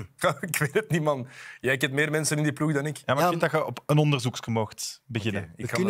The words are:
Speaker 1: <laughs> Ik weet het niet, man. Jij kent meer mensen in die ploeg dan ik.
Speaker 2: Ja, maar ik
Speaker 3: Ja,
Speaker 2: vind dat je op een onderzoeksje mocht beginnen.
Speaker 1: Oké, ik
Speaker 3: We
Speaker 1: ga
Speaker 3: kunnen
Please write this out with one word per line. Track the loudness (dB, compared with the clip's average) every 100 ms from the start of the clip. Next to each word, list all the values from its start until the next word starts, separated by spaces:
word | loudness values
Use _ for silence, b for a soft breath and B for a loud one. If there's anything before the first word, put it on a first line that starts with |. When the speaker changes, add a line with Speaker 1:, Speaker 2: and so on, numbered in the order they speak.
| -10 -2
Speaker 1:
<laughs> | -2 -2
Ik | -4 -2
weet | 0
het | 0 0
niet, | 0
man. | 2 0 -4 B B B
Jij | 0 0
kent | 0
meer | 0 2
mensen | 2 0 0
in |
die | 0
ploeg | 0 0
dan | 0 -2
ik. | -6
Speaker 2:
Ja, | -2
maar | 2
ik |
Speaker 3:
Ja, | 2
Speaker 2:
vind | 2
dat | 2
je | 2 -2
op | -6 2
een | 4
onderzoeksje | 4 2 -2 -4 -4
mocht | -2 -2 -6 -12 -12 -8
beginnen. | -4 -2 -4
Speaker 1:
Oké, | -8 -10
ik |
Speaker 3:
We | -6
Speaker 1:
ga |
Speaker 3:
kunnen | -2